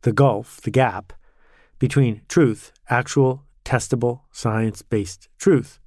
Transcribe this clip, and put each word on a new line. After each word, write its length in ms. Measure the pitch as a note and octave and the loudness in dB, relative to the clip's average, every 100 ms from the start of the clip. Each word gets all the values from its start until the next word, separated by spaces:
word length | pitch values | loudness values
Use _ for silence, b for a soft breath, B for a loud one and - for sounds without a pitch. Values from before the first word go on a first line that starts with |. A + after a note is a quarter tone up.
the 100 | - | -2
gulf, 480 | G#2+ C#3 G#2 A#2 - | 2 2 2 -8 -10
the 120 | - | -4
gap, 420 | B2+ B2+ F#2 - - - _ _ _ _ - | 0 0 -2 -14 -20 -20 _ _ _ _ -4
between 460 | C3+ C#3+ B2+ G#2+ _ | -2 2 0 -2 _
truth, 440 | - C#3 G#2+ - _ _ | 2 2 2 -12 _ _
actual, 560 | A#2+ C3+ - C3 C3 _ _ | -4 -2 0 0 -2 _ _
testable, 580 | - A#2+ - B2+ A#2+ B2 _ | -4 -4 -2 -2 -2 -6 _
science-based 960 | - A2+ A2 A2+ G#2 - A2 F#2+ - _ _ | -6 -4 -2 -2 -6 -6 -6 -4 -12 _ _
truth 420 | - D3+ - - | 2 2 0 -18